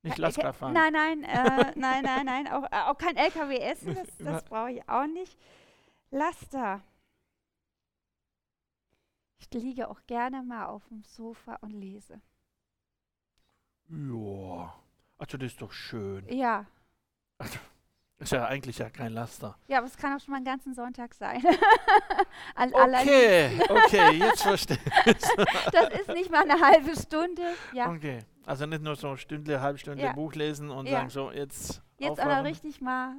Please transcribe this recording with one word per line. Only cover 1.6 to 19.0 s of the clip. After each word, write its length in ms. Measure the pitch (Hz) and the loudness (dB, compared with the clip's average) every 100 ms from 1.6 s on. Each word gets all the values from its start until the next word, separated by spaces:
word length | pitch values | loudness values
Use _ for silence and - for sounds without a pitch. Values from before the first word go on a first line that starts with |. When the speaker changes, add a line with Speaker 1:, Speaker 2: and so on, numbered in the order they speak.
| - | 0
Speaker 1:
<laughs> 80 | - | 0
Speaker 2:
nein, 240 | 262 262 | -2 -2
nein, 220 | 269 262 269 | -2 -2 -4
nein, 220 | 254 285 | -4 -4
auch, 140 | - 269 | -6 -4
äh, 240 | - 180 | -2 -2
auch 80 | 285 | -2
kein 180 | 339 247 | -4 0
L 160 | 311 | -2
K 160 | 320 285 | -2 -6
W 80 | 254 | -4
essen, 380 | 240 330 - 185 | -4 -6 -8 -8
das, 120 | 175 - | -10 -12
das 240 | 160 160 | -8 -8
Speaker 1:
Ja. 60 | - | -8
Speaker 2:
brauch 180 | 220 240 | -8 -8
ich 220 | 240 - | -10 -4
auch 180 | 233 294 | -2 -2
nicht. 300 | 330 370 _ _ _ _ _ _ _ _ | -6 -12 _ _ _ _ _ _ _ _
Laster. 720 | 269 320 349 - 269 220 196 196 _ _ _ _ _ _ _ _ _ _ _ _ _ _ _ _ _ _ _ _ _ _ _ _ _ | -4 -4 -4 -12 -6 -6 -6 _ _ _ _ _ _ _ _ _ _ _ _ _ _ _ _ _ _ _ _ _ _ _ _ _ _
Ich 100 | - | -12
liege 340 | 247 247 254 226 | -10 -8 -8 -10
auch 120 | - - | -12 -8
gerne 380 | 240 247 269 | -6 -6 -6
mal 220 | 254 233 190 | -10 -10 -10
auf 200 | 214 _ | -12 _
dem 140 | 220 - | -20 -20
Sofa 500 | - 226 226 - 233 | -18 -18 -18 -18 -16
und 80 | 214 | -14
lese. 480 | 208 196 202 202 214 _ _ _ _ _ _ _ _ _ _ _ _ _ _ _ _ 156 | -14 -16 -18 _ -20 _ _ _ _ _ _ _ _ _ _ _ _ _ _ _ _ _
Speaker 1:
Ja, 840 | 160 139 117 104 98 95 87 87 - _ _ _ _ | -12 -8 -8 -8 -10 -10 -12 -14 -18 _ _ _ _
also 200 | 147 135 | -14 -10
das 160 | 127 | -10
ist 80 | - | -12
doch 100 | 107 | -16
schön. 560 | - - 117 98 95 95 | -14 -12 -10 -8 -10 -8
Speaker 2:
Ja. 380 | 254 247 208 208 _ _ _ _ _ _ _ | -4 -2 -4 -8 _ _ _ _ _ _ _
Speaker 1:
Also, 220 | - - - _ _ _ _ _ | -14 -14 -18 _ _ _ _ _
ist 120 | 143 | -4
ja 140 | 135 117 | -2 -2
eigentlich 300 | 139 131 - | -6 -8 -10
ja 120 | 113 | -10
kein 220 | - | -8